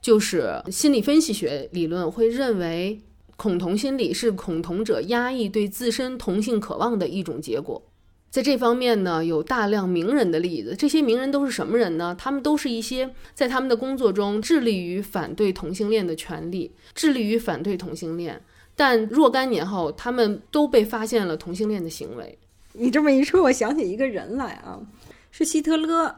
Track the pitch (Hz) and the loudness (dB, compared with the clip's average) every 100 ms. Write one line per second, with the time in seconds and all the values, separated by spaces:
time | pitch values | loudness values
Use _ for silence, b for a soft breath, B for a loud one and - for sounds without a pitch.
0 | - 214 208 175 113 80 - 190 302 269 | 6 4 4 0 -2 -4 -8 0 2 4
1 | 208 302 320 208 165 143 - 175 160 175 | 4 4 4 -2 -2 -4 -6 -4 -2 -2
2 | 165 - 226 240 262 202 170 165 185 214 | -4 2 2 2 0 0 -2 -2 -4 -6
3 | - _ _ _ - 180 185 208 277 269 | -14 _ _ _ -2 0 0 -2 -2 0
4 | 214 - 226 190 - 165 170 170 220 - | -2 0 0 -2 -4 -4 -4 -4 0 -2
5 | 170 240 247 262 208 214 208 208 247 233 | 0 -2 0 -2 -2 -2 -2 -2 -4 -2
6 | 254 254 - 190 220 226 208 - 226 226 | -4 -6 -4 -2 0 -2 -2 -4 -2 0
7 | 170 180 170 131 156 117 143 120 _ _ | -2 -4 -6 -8 -4 -6 -6 -10 _ _
8 | _ _ _ - 254 262 240 247 247 220 | _ _ _ -2 2 2 2 2 2 2
9 | 185 160 165 160 151 254 208 208 185 175 | 2 0 0 -2 0 0 2 0 2 0
10 | 175 285 196 156 180 156 104 180 294 320 | 2 2 2 2 -2 -4 -8 -2 2 2
11 | 277 233 262 277 277 226 - 233 202 160 | 2 2 0 0 0 -2 0 2 2 0
12 | 175 180 269 277 262 202 285 226 214 254 | -4 -4 -4 -2 0 0 0 -6 -6 -4
13 | 262 262 B - 254 262 262 233 262 269 | -6 -8 B -4 0 0 0 0 0 0
14 | 240 190 202 208 220 330 233 196 175 180 | 2 2 0 0 2 4 4 0 -2 -6
15 | 208 190 - - 208 185 156 185 208 220 | -4 -6 -6 -2 0 0 -6 -4 0 0
16 | 180 160 - 156 160 185 - b b - | 0 -6 -8 -10 -6 -6 -8 b b 0
17 | 320 262 208 226 226 147 175 185 185 160 | 2 2 2 0 0 -4 -2 -4 -6 -8
18 | 170 165 170 110 b b b - 277 233 | -8 -6 -8 -10 b b b 0 4 4
19 | 220 247 285 254 262 208 170 196 160 156 | 2 6 6 6 0 0 -2 -2 -4 -4
20 | 240 247 220 208 - 302 294 240 214 233 | -4 0 0 0 -2 2 4 4 4 -2
21 | 220 233 190 156 - 180 214 208 165 - | -2 0 0 -4 -6 -4 -2 -2 -6 -10
22 | - 117 - - _ _ - - 240 262 | -12 -12 -14 -18 _ _ -20 -2 2 4
23 | 302 269 294 370 311 254 220 294 196 208 | 6 6 6 4 4 4 0 0 -2 -2
24 | 269 196 - 247 277 - - 196 214 - | -2 -4 -6 -6 -6 -10 -14 -16 -16 -20
25 | b b b - 320 311 302 320 320 330 | b b b -4 0 0 2 0 2 2
26 | 320 | 0